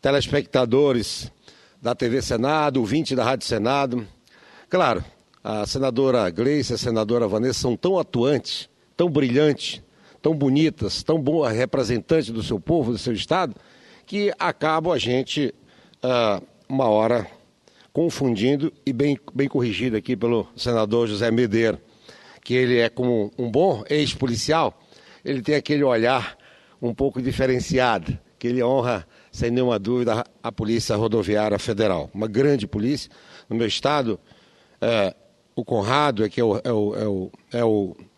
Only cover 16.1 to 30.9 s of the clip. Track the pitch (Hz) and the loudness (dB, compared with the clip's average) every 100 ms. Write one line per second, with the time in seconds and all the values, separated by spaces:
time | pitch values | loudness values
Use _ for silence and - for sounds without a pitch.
16.1 | 123 113 98 - _ _ 135 123 107 113 | 2 2 0 -6 _ _ 0 4 4 4
17.1 | 120 101 - _ _ _ _ _ - 170 | 0 -2 -14 _ _ _ _ _ -2 -2
18.1 | - 135 110 120 139 156 - - 120 143 | 0 -2 2 2 2 -2 -4 -6 0 0
19.1 | 139 - 127 139 139 123 92 127 110 - | 0 -4 -4 -2 0 -2 -2 -2 -2 -2
20.1 | 120 117 117 101 - 123 117 107 117 117 | -2 0 0 -2 -6 -2 0 2 2 0
21.1 | 104 117 113 120 104 113 - _ _ - | 0 0 2 2 2 2 0 _ _ -20
22.1 | - - - - 123 127 120 117 - 123 | -20 -20 -20 -2 0 2 2 2 0 0
23.1 | 120 104 - 120 113 185 120 104 151 147 | 0 -2 -4 -2 2 2 0 -2 -2 -2
24.1 | - 135 117 - 156 135 - _ - - | -2 -4 -2 0 0 0 -4 _ -20 -20
25.1 | - - 135 117 147 - 147 139 117 117 | -14 -6 -4 0 -2 0 0 2 2 2
26.1 | 131 110 - - - _ _ 123 113 139 | 2 -2 -12 -20 -20 _ _ -6 -2 -2
27.1 | 131 127 123 131 127 110 127 127 104 82 | -2 -4 0 0 0 0 2 2 0 -2
28.1 | - _ _ 120 127 120 135 120 107 - | -8 _ _ -4 0 2 2 0 -2 -6
29.1 | _ _ - 120 120 123 110 98 123 117 | _ _ -6 -2 2 2 0 0 0 0
30.1 | 110 120 _ 117 107 107 113 - | -2 -4 _ -10 -6 -2 -2 0